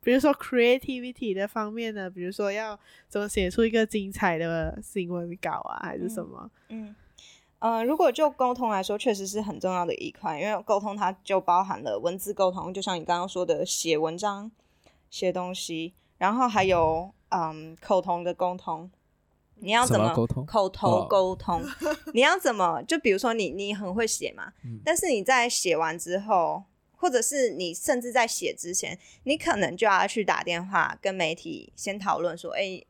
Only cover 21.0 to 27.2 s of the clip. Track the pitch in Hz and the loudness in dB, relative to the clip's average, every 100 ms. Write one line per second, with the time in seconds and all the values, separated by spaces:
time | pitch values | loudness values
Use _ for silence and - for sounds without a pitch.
21 | 196 202 185 185 - 170 277 262 311 302 | 4 2 2 -2 -2 -2 -4 -6 -4 -4
22 | - 233 277 370 320 220 180 160 - 320 | -2 4 4 4 2 2 2 2 -2 0
23 | 254 190 254 226 185 160 202 202 202 190 | 2 2 2 0 -2 -4 -6 -6 -4 -2
24 | 220 - - - - _ - 110 294 339 | -2 -2 -6 -8 -16 _ -12 -6 0 0
25 | 370 240 196 262 240 - 185 156 160 170 | 2 0 4 4 4 0 2 2 2 -2
26 | 170 180 208 196 160 160 196 _ _ _ | -4 -4 2 2 2 -2 -10 _ _ _
27 | 359 254 | 0 2